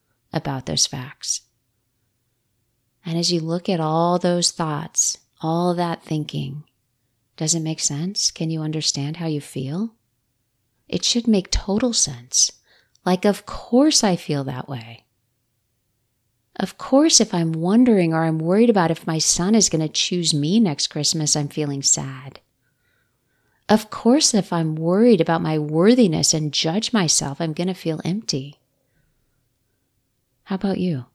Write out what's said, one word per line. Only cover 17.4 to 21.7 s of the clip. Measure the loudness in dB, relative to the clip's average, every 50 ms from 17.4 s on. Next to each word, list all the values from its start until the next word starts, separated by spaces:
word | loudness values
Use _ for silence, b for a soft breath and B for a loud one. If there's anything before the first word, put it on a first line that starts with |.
| 0 0
wondering | -2 -2 0 2 4 4 6 6 4 4 4 2
or | 2 0 0
I'm | 0 0 0
worried | 0 2 4 4 6 6
about | 6 4 4 2
if | 0 -2 -4
my | -4 -2
son | 0 0 0 0 0 2 4 4
is | 6 6 4
gonna | 4 0 -2 -2
choose | -2 -2 -2 -2 -2 -2 0 0 0
me | 0 2 2 4 4
next | 4 2 0 -2 -4 -4
Christmas, | -4 -2 -2 -2 0 0 0 0 0
I'm | 0 -2 -4
feeling | -4 -4 -4 -4